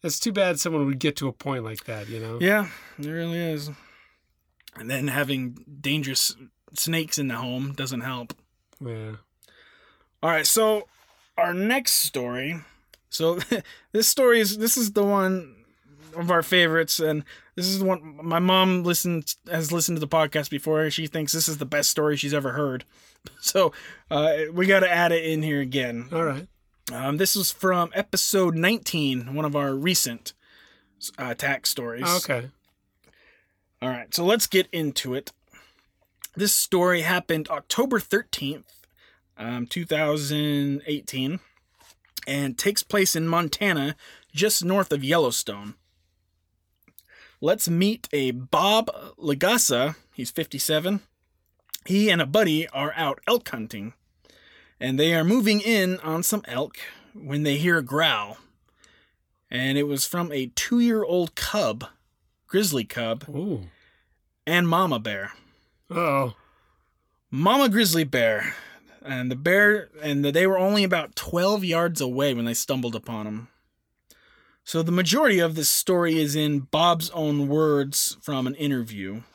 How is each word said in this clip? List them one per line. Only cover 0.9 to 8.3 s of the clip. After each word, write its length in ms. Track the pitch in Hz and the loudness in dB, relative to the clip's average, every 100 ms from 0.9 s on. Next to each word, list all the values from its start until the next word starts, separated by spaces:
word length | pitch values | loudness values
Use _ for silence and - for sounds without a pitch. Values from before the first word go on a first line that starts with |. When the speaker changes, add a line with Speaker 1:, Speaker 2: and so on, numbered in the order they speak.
| 135 | 0
Speaker 1:
get 180 | 151 139 | -2 -2
to 100 | 139 | -6
a 60 | |
point 300 | 120 147 131 110 | -6 -6 -6 -6
like 180 | 110 - | -10 -10
that, 220 | 110 104 | -10 -10
you 100 | 113 | -10
know? 180 | 113 117 | -8 0
Speaker 2:
Yeah, 280 | 175 208 190 - - - | 2 2 0 -8 -20 -12
it 100 | 147 | -10
really 300 | 160 170 170 | -6 -4 -4
is. 300 | 170 156 147 147 - _ _ _ _ _ _ _ - - | -4 -4 -8 -14 -20 _ _ _ _ _ _ _ -20 -16
And 120 | 113 | -6
then 180 | 135 143 | -4 -2
having 480 | 135 139 139 127 120 - 143 | -2 -2 -2 -4 -10 -20 -8
dangerous 540 | 143 151 135 131 - - 135 _ _ | -2 -2 -2 -2 -2 -4 -20 _ _
snakes 440 | 160 - 165 156 147 | -6 -2 -2 -2 -4
in 100 | 139 | -4
the 80 | 113 | -4
home 380 | 123 127 135 | -6 -4 -6
doesn't 280 | 139 135 127 | -6 -6 -6
help. 320 | 135 127 120 | -6 -8 -10